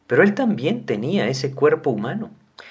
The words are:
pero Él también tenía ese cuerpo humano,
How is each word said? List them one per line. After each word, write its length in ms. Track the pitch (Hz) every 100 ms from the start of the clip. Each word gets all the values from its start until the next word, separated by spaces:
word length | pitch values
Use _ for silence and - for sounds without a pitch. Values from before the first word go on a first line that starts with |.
| -
pero 140 | 123
Él 100 | 196
también 520 | 202 254 147 135 240 -
tenía 440 | 107 120 190 110
ese 240 | 131 143
cuerpo 380 | 131 147 156 151
humano, 400 | 110 110 190 226 - _ - -